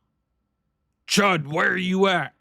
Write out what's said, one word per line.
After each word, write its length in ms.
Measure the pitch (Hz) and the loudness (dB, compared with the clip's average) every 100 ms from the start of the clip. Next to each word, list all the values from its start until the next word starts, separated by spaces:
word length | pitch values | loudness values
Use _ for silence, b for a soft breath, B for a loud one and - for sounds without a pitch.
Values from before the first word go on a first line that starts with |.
| _ _ _ _ _ _ _ _ _ _ - | _ _ _ _ _ _ _ _ _ _ -4
Chud, 400 | - 202 175 143 | 0 2 0 -2
where 240 | 156 202 | -2 -2
are 60 | 185 | -2
you 300 | 185 185 196 | -2 2 2
at? 280 | 175 139 - | 2 -2 -8